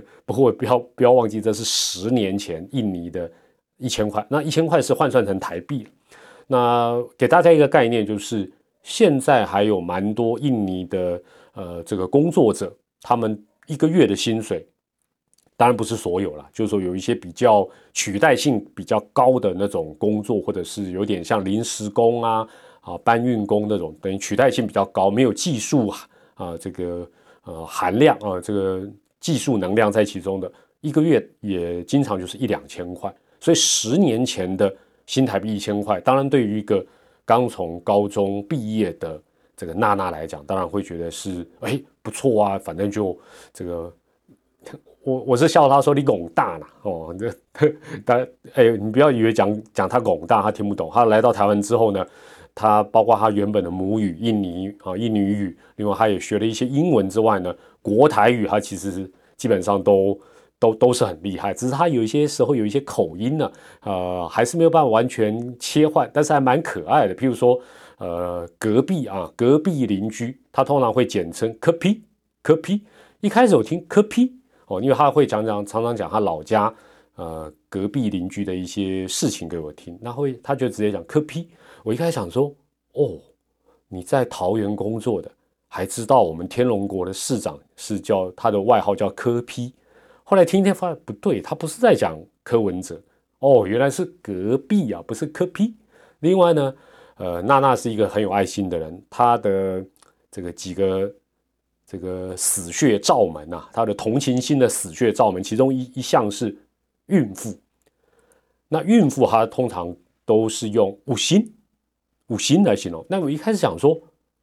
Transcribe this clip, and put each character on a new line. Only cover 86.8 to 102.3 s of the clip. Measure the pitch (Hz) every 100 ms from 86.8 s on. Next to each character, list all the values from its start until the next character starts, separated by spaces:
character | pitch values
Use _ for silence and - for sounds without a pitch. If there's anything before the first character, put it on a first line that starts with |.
| 98
国 | 95 90
的 |
市 | 95 - 123
长 | 90 71 _ -
是 | - 104
叫， | 98 101 92
他 | - 117
的 | 104
外 | 101 113
号 | 95
叫 | 101 101
柯 | - 120 120
P。 | 120 - 123 - _ _ _ _
后 | - 196
来 | 170
听 | 190
一 |
听 | 196
发 | 196 180
现 | 156
不 | -
对， | 104 208 120
他 | - 156
不 | 160
是 | -
在 | 240 180
讲 | 98 78 - _
柯 | - 117
文 | 104 90
哲， | 92 82 _ _ _ _
哦， | 135 131 95
原 | 113
来 | 139
是 | 127 180 -
隔 | - 92 98 135
壁 | - 208 135
啊， | 90 -
不 |
是 | 113 151
柯 | - 180
P。 | - 220 226 _ _ _ _
另 | 156 185
外 | 175
呢， | 160 135 - _ _ _ -
呃， | 92 87
娜 | 98 139
娜 | 139 120
是 | 120
一 | 107
个 | 101
很 | 104
有 | 101
爱 | 98 95
心 | - 95
的 | 87
人， | 78 87 -
她 | - 120 117
的 | 104 98 95 92 95 _ _ _ _
这 | -
个 | 87
几 | 85 98 90
个， | 95 95 98 - _ _ _ _ _ _ _
这 | 95
个 | 92 92 92